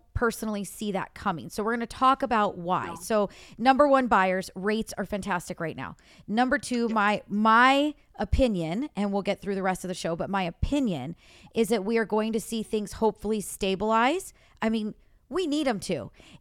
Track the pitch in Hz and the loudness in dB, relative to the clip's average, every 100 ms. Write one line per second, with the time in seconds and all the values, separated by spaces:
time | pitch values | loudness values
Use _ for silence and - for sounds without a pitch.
0 | _ - 233 - 220 208 190 - 208 185 | _ -2 -2 -2 -4 -6 -8 -8 -4 -4
1 | - - 202 165 110 - 214 240 226 - | -6 -6 -4 -4 -6 -4 -2 -2 -6 2
2 | 262 269 254 233 208 180 170 175 95 - | 2 4 2 2 0 -2 -2 -2 -2 -8
3 | - 214 196 - - - 240 262 294 269 | -2 0 0 -4 -20 2 4 6 6 6
4 | 247 208 190 185 190 190 196 220 220 - | 6 4 4 0 -4 -6 -2 -2 -4 -8
5 | 196 208 190 180 - - 165 - 101 - | -6 -6 -4 -4 -4 -8 -8 -8 -12 -14
6 | - - - 214 254 277 - 240 233 226 | -20 -18 -4 0 2 0 0 -2 0 2
7 | 208 208 - 202 220 226 262 277 294 - | 2 0 -2 2 6 8 8 6 2 -4
8 | _ - 214 - 262 190 160 190 294 - | _ -8 0 2 2 2 -2 -4 -4 -4
9 | 202 202 196 190 190 196 185 180 175 180 | -2 -2 -2 -4 -4 -2 -2 -2 -6 -6
10 | 165 165 165 196 175 - - 285 247 156 | -4 -4 -4 -4 -4 -4 -2 0 0 -2
11 | 131 170 - - - - 202 226 190 226 | -6 -12 -18 -20 -6 -2 0 0 0 -2
12 | 202 214 220 220 - 226 202 220 202 - | 0 0 0 -4 -4 -6 -4 -4 -6 0
13 | 220 208 208 220 - - 196 190 214 220 | 0 0 -4 -4 -6 -4 -2 0 0 2
14 | 247 349 - - _ _ 220 220 214 - | 2 0 -6 -16 _ _ -2 -2 -4 -10
15 | _ _ _ 262 349 294 277 208 - 151 | _ _ _ -4 -2 0 0 -2 -4 -6
16 | 98 - - - | -6 -16 -20 0